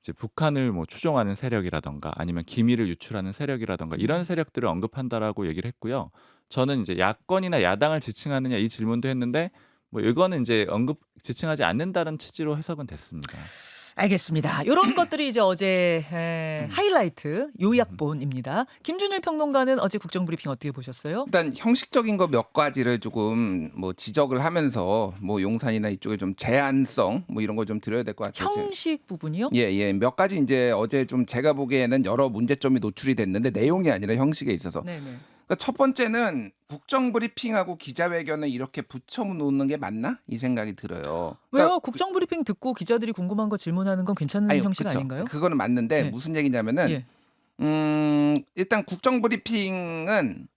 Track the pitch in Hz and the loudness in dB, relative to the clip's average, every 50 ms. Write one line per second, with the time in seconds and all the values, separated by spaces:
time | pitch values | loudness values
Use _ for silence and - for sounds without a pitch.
0 | _ - 101 _ - 113 _ - 160 156 147 139 131 123 104 87 80 - - - | _ -14 -14 _ -12 -12 _ 0 0 0 2 2 0 0 0 -2 -4 -6 -8 -4
1 | - 170 151 131 113 101 98 98 - 131 120 107 95 90 82 76 - 73 71 73 | -2 0 0 2 0 0 -2 -4 -4 -2 0 0 0 0 -4 -4 -6 -6 -10 -8
2 | - 78 - - 82 87 87 85 82 - - 120 113 117 123 113 117 92 85 - | -8 -8 -6 -4 -4 -4 -4 -4 -6 -6 0 2 4 4 4 4 2 0 -2 -6
3 | - - 110 104 95 95 98 - 147 143 139 123 113 104 95 82 82 80 78 - | -8 -8 -8 -6 -6 -6 -6 -6 -6 -6 -4 -4 -4 -4 -4 -4 -4 -6 -4 -2
4 | 85 - 151 175 180 170 180 160 160 - _ - 120 107 82 87 98 113 - 135 | 0 0 0 0 0 -2 -2 -2 -2 -4 _ -2 0 0 0 0 -2 -4 -4 -6
5 | 131 123 117 113 107 107 104 - 101 85 80 85 90 120 123 _ - 110 123 135 | -6 -4 -2 -2 -2 -2 -2 -2 -4 -4 -4 -4 -6 -8 -10 _ -6 -4 -4 -4
6 | - 95 _ _ _ _ _ _ _ _ - - 127 135 143 131 104 82 92 87 | -4 -8 _ _ _ _ _ _ _ _ 0 0 0 2 2 -2 -2 -2 0 2
7 | 92 98 110 _ _ _ 180 190 185 185 170 143 98 90 95 104 139 151 156 151 | 2 2 0 _ _ _ 0 0 0 0 0 2 4 4 4 4 2 2 2 0
8 | 139 - 107 - - 151 143 135 131 131 127 104 104 113 - - 110 110 117 120 | -2 -6 -10 -8 -6 -2 -2 -2 0 0 0 0 0 0 -2 -2 -2 0 0 0
9 | 120 135 131 127 123 120 123 151 165 196 _ _ _ _ _ _ _ _ - 113 | 0 0 0 0 -2 0 0 0 -2 -2 _ _ _ _ _ _ _ _ -4 0
10 | 107 107 120 139 185 185 185 151 123 110 120 110 104 87 - 107 120 131 151 - | 2 2 4 4 4 2 4 0 0 2 4 2 4 2 2 0 0 0 -2 -6
11 | _ _ _ _ _ - 127 - - 160 156 143 131 82 87 120 156 190 185 180 | _ _ _ _ _ -8 -6 -4 -2 -2 0 2 2 2 2 0 -2 0 -2 -2
12 | 170 160 156 147 - - - - 160 151 147 147 156 - 170 143 143 120 - 73 | -2 -2 -4 -8 -10 -12 -8 -6 -2 -2 -2 -4 -4 -6 -8 -8 -8 -10 -12 -14
13 | - - - 80 76 - - 76 76 82 - - - - - - - - - - | -14 -14 -12 -12 -12 -12 -12 -14 -16 -16 -18 -18 -20 -18 -18 -18 -20 -14 -2 0
14 | 190 202 202 180 - - 160 160 - 147 165 151 147 180 277 349 381 - - - | 2 4 4 2 2 0 0 0 0 0 0 0 2 4 4 6 6 4 4 2
15 | 339 - - 294 302 277 226 233 214 190 185 165 196 190 185 185 180 175 170 165 | 2 2 2 -2 -2 0 2 4 4 4 4 2 2 2 4 4 4 4 2 2
16 | 156 147 170 170 165 170 165 165 160 160 156 151 151 151 - - 403 415 370 311 | 0 -4 -6 -4 -4 -2 -2 -4 -4 -4 -4 -4 -6 -4 -2 0 2 4 4 4
17 | 214 170 - - - 147 151 190 262 302 254 - 180 202 233 247 233 - 92 87 | 4 2 -2 -6 -6 -4 -4 -4 -4 -6 -6 -2 0 2 4 4 2 0 -2 -4
18 | 151 147 156 147 127 143 131 127 120 131 143 202 254 - - _ _ - 320 370 | -4 -2 -2 -2 -4 -4 -4 -4 -6 -4 -2 -2 -4 -4 -8 _ _ -6 -4 -2
19 | 403 403 392 381 - 359 320 302 302 294 269 269 262 254 269 254 - 196 190 208 | -2 -2 -2 -2 -2 -2 -2 0 0 2 2 2 4 4 2 2 2 0 -2 -2
20 | - 170 - 185 180 165 160 160 - 151 135 120 - 147 135 139 127 127 123 - | -6 -4 -4 -2 -2 -2 -4 -4 -4 -6 -8 -6 -6 -8 -8 -8 -10 -12 -12 -10
21 | - 147 165 220 269 277 - 180 165 151 127 - - 226 240 254 - - - 269 | -8 -6 -4 -4 -4 2 2 2 2 2 -2 0 2 4 4 4 2 0 0 2
22 | 233 220 214 190 185 170 139 117 110 _ _ 160 147 147 127 135 127 120 123 117 | 2 2 2 2 2 4 4 2 0 _ _ 0 2 2 2 2 2 2 2 0
23 | - 110 95 117 107 107 113 117 117 107 92 90 80 - - - 92 92 92 - | -2 -4 -2 0 0 2 2 2 0 0 0 -2 -4 -4 -6 -6 -6 -6 -6 -6
24 | - - 107 156 147 135 131 127 139 165 170 175 156 139 117 117 90 90 101 113 | -8 -4 2 2 2 2 2 0 0 0 0 2 0 0 0 0 0 2 2 2
25 | 110 95 92 95 104 92 104 101 92 98 113 113 - 127 110 110 104 107 104 - | 0 -2 -4 -8 -4 -2 0 0 0 0 0 0 0 0 0 0 0 -2 -4 -4
26 | - 107 107 101 98 95 98 - - - 117 135 143 139 135 135 135 123 - - | -4 -4 -4 -2 -2 -4 -4 -4 -2 2 2 2 2 4 4 2 2 2 2 0
27 | 110 92 110 165 180 - - 107 107 104 104 110 110 101 110 107 - - 107 120 | 2 2 2 -2 -4 -6 -4 -4 -2 -2 -2 -4 -4 -4 -4 -6 -4 -2 -2 -2
28 | 120 113 104 - 107 101 - - - 392 415 415 415 403 392 - - 330 311 294 | -2 -4 -6 -6 -8 -8 -6 -4 -4 -2 -2 -2 -4 -4 -6 -4 -4 -4 -4 -4
29 | _ _ 190 160 - 156 151 175 220 285 - 120 120 101 95 98 104 101 98 98 | _ _ -12 -8 -6 -6 -4 -2 -2 0 2 2 2 2 2 2 2 2 2 2
30 | 104 123 - - 185 190 196 175 143 120 135 127 123 123 117 98 110 110 143 139 | 2 0 2 2 0 0 2 0 2 4 4 4 4 4 4 2 0 2 2 0
31 | 131 123 131 127 123 - - 120 131 151 147 139 143 123 135 135 127 117 127 135 | 0 0 0 0 0 0 0 2 2 2 2 2 0 0 2 2 2 4 2 2
32 | 127 95 107 127 139 135 113 104 117 120 143 139 - 135 131 123 98 107 101 - | 2 2 4 2 2 2 2 0 2 2 2 2 2 2 2 2 2 -2 -4 -2
33 | - 135 131 110 110 92 92 104 117 131 104 101 110 139 165 185 190 160 123 92 | 0 0 2 2 2 0 0 2 0 0 2 4 4 4 4 4 4 2 2 2
34 | 101 98 113 117 135 143 156 - 139 131 104 85 - 90 - - - 175 175 156 | 0 0 0 2 2 2 0 0 0 -2 -2 -2 -2 -6 -6 -6 -8 -8 -10 -12
35 | 143 135 123 120 123 _ _ _ _ _ 190 180 - - 247 - 269 269 262 - | -12 -14 -14 -16 -18 _ _ _ _ _ -4 -2 -2 -6 0 2 2 2 4 2
36 | 254 226 220 233 240 214 165 131 110 95 _ _ _ _ - 147 _ - 277 262 | 0 0 2 0 0 0 0 -2 -6 -6 _ _ _ _ -14 -14 _ -2 0 0
37 | 262 247 208 233 214 233 _ - - 233 220 208 185 170 180 160 - - 127 165 | 0 2 0 0 -2 -2 _ -6 -6 -2 0 0 0 -2 -4 -10 -10 -12 -4 -2
38 | 170 175 175 170 165 147 156 151 151 143 127 123 131 131 _ - 139 _ - 131 | -2 0 0 -2 -2 -2 -4 -2 -2 -4 -2 -4 -6 -6 _ -10 -12 _ -12 -14
39 | - - - - 233 202 190 165 147 143 139 139 139 135 147 147 - 98 104 110 | -12 -10 -6 -6 -4 -4 -4 -2 0 0 2 2 2 0 -2 -2 -4 -6 -4 -4
40 | 117 156 247 - _ - - 113 127 127 127 117 107 107 98 - - 104 - 85 | -4 -4 -6 -6 _ -10 -8 -4 -2 -2 -2 -2 -2 -4 -6 -8 -10 -10 -8 -8
41 | 73 71 78 85 87 80 - - _ _ - 269 285 330 359 349 - - 240 277 | -6 -4 -4 -4 -4 -6 -8 -10 _ _ 4 4 4 6 4 2 -2 -4 -4 -4
42 | 359 381 381 370 359 - - 330 294 - 202 - - 254 247 - 180 - 233 233 | -4 -2 0 0 0 0 -2 -4 -2 -4 -4 -4 -2 -4 -4 -4 0 0 0 0
43 | 220 226 220 - 180 180 208 208 220 214 214 202 - 170 170 180 190 196 190 185 | 2 -2 -4 -4 -4 -2 -2 -2 0 -2 -2 -4 -2 -2 -2 0 0 0 0 0
44 | 185 185 202 - 156 143 - 202 208 208 151 147 190 202 190 - - - 131 - | 0 0 0 -2 -2 -2 0 0 2 4 4 4 4 2 0 0 -2 -2 0 0
45 | 135 131 131 135 190 247 - 147 160 180 165 135 98 110 123 123 117 113 156 151 | -2 -2 -4 -4 -6 -4 -4 0 0 2 2 2 2 4 2 2 4 4 4 2
46 | 131 147 117 117 151 160 160 156 147 143 127 120 110 110 120 165 175 139 160 135 | 2 2 -2 -4 -6 -2 -2 2 2 2 2 2 2 2 2 2 2 2 2 0
47 | 127 - _ _ _ _ _ _ _ _ _ _ - 151 156 156 156 151 151 151 | -4 -8 _ _ _ _ _ _ _ _ _ _ 0 0 2 2 2 2 2 2
48 | 151 151 147 147 147 147 151 143 135 _ _ - 185 190 226 214 196 - 185 170 | 2 4 4 4 4 4 4 2 0 _ _ -4 0 0 2 0 0 -2 -6 0
49 | - 262 254 247 214 233 233 202 - - 226 220 202 190 190 185 180 170 165 165 | 2 2 2 4 2 2 0 0 -2 -2 -2 0 0 0 -2 -2 -4 -4 -6 -4
50 | 160 175 214 208 160 117 90 - - - _ | -2 0 2 2 2 0 -2 -4 -12 -18 _